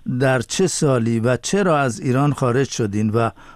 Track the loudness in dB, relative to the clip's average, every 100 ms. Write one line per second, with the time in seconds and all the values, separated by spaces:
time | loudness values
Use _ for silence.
0 | -8 -2 0 0 -2 -2 -2 0 0 2
1 | 0 0 0 0 -2 0 2 2 0 -2
2 | -2 0 2 0 0 0 0 -2 -2 0
3 | 0 0 0 -4 -16